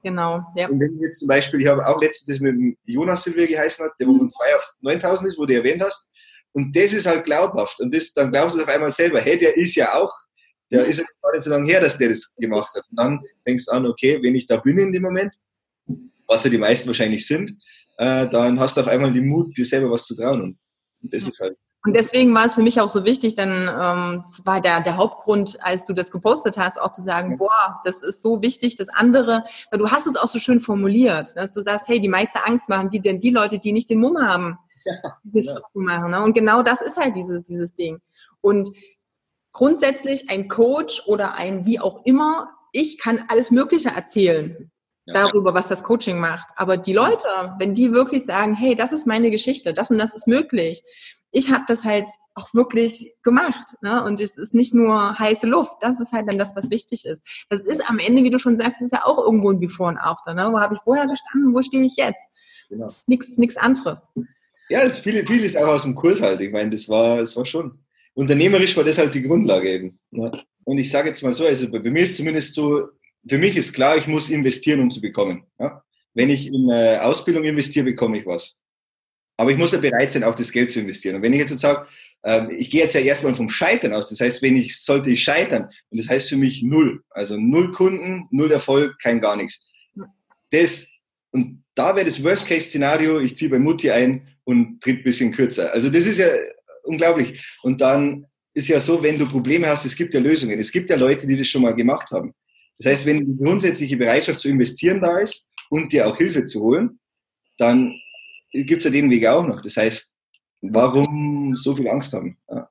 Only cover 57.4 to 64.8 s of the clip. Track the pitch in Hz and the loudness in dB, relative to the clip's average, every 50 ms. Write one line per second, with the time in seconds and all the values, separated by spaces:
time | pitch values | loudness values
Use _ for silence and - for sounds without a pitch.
57.4 | - _ 208 196 196 190 311 311 - - 226 208 170 214 247 269 254 247 240 254 | -8 _ -8 -4 -2 -4 -4 -2 -2 -2 -2 -2 2 4 4 6 6 4 2 2
58.4 | - 247 233 220 226 254 240 - 247 247 247 - - - 302 277 - 226 226 214 | 2 2 2 2 2 -2 -2 -2 -6 -4 -4 0 0 2 2 2 2 4 2 4
59.4 | 202 202 196 180 175 175 - - 185 175 165 - - 160 170 - - 165 165 180 | 4 2 2 2 -2 -4 -4 -4 -2 -2 -2 -2 -4 -6 -6 -6 -10 -8 -4 -2
60.4 | 190 226 226 214 208 208 208 202 _ 226 262 294 285 269 277 277 - - - 277 | -2 0 2 0 0 0 -2 -2 _ 0 2 2 0 -2 -4 -6 -10 -4 0 2
61.4 | 285 254 240 254 254 262 269 262 262 254 - - 269 - 185 - - _ _ _ | 2 4 4 2 0 0 0 2 2 2 0 0 -2 -2 -4 -8 -16 _ _ _
62.4 | _ _ _ - _ _ 208 220 226 214 - _ _ - 254 247 - - - - | _ _ _ -20 _ _ -12 -12 -12 -12 -14 _ _ 0 0 0 0 -6 0 0
63.4 | 240 240 - - - 240 262 262 - 165 - - - _ _ 233 240 - _ _ | 0 0 0 0 2 2 2 0 -2 -8 -8 -8 -16 _ _ -12 -12 -12 _ _
64.4 | _ _ _ _ _ _ - 240 | _ _ _ _ _ _ 2 2